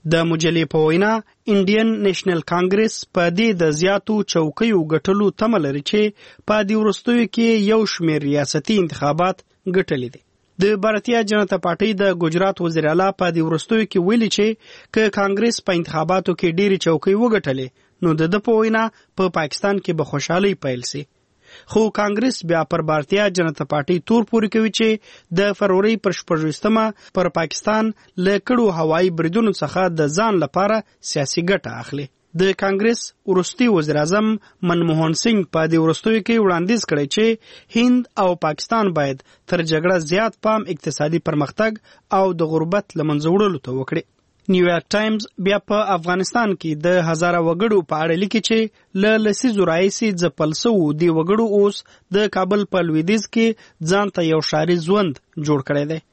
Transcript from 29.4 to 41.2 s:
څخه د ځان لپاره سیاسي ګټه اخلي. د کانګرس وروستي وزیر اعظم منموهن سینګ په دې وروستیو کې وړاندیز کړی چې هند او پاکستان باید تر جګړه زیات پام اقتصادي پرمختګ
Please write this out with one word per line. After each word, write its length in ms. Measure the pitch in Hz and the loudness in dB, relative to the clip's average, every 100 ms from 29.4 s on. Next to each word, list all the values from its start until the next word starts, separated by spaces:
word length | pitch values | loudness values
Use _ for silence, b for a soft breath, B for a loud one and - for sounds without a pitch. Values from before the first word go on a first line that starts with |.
| 226 | 0
څخه 380 | 190 147 185 185 | 0 -4 0 -2
د 180 | 160 147 | 0 0
ځان 320 | 156 226 190 | 2 0 0
لپاره 440 | 147 175 202 220 - _ | -2 0 0 -2 -4 _
سیاسي 420 | - 156 135 - | -8 -4 -4 -2
ګټه 280 | 175 196 - | 0 -2 -4
اخلي. 360 | 117 117 143 143 _ _ | -14 -10 -10 -10 _ _
د 80 | 165 190 | -2 0
کانګرس 640 | 185 196 196 220 233 - _ - | 0 -2 0 0 -2 -6 _ -2
وروستي 420 | 180 175 - 240 | 0 -2 0 2
وزیر 280 | 185 151 147 | 2 2 0
اعظم 300 | 151 202 214 214 b b | 0 0 0 -4 b b
منموهن 500 | 175 170 170 160 160 | -2 0 2 2 0
سینګ 320 | 160 233 214 175 | 0 0 0 0
په 140 | 160 160 | -2 2
دې 80 | |
وروستیو 460 | 165 160 160 220 220 | 2 2 0 0 0
کې 160 | 185 233 | 2 2
وړاندیز 420 | 196 170 180 233 - | 2 0 0 -2 0
کړی 140 | 147 139 | -2 0
چې 300 | - 220 226 B B B 226 | 0 0 0 B B B 0
هند 260 | 247 247 240 - | 2 2 0 0
او 160 | 185 | 0
پاکستان 580 | 175 156 151 - 226 202 | 0 -2 -4 -4 0 0
باید 300 | 156 139 135 b b - | 0 -2 -4 b b -4
تر 160 | 175 | -4
جګړه 360 | 165 156 175 180 | 0 0 2 0
زیات 340 | 151 180 220 - | 0 0 0 -2
پام 220 | 214 220 190 | -2 -2 -4
اقتصادي 500 | 160 165 - 156 | -8 -8 -4 -2
پرمختګ 540 | 165 | -2